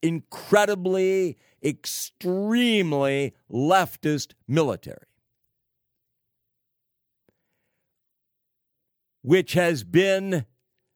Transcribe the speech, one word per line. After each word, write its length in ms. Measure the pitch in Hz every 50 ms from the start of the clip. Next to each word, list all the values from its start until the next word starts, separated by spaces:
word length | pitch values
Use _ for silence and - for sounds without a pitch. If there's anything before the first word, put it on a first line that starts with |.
| -
incredibly, 1300 | 165 165 156 - _ - - - - 196 208 208 202 208 190 180 185 185 190 185 190 190 190 185 165 - _ _ _ _ _ -
extremely 1700 | 151 139 - - - - - - - _ _ - 180 185 190 202 214 226 240 247 240 220 208 185 160 147 139 139 139 139 139 139 117 - _ _ -
leftist 800 | - 120 135 156 185 190 175 - - - - 151 151 139 - - _ _ _
military, 640 | - 135 165 156 131 98 - - - - - _ _ _ _ _ _ _ _ _ _ _ _ _ _ _ _ _ _ _ _ _ _ _ _ _ _ _ _ _ _ _ _ _ _ _ _ _ _ _ _ _ _ _ _ _ _ _ _ _ _ _ _ _ _ _ _ _ _ _ _ _ _ _ _ _ _ _ _ _ _ _ _ _ _ _ _ _ _ _ _ _ _ _ _ -
which 320 | 123 165 190 - - -
has 280 | 180 175 170 170 131 98
been 600 | 85 175 175 190 196 190 190 196 196 185 156 113 _ _ _ _ _ _ _ _ _ _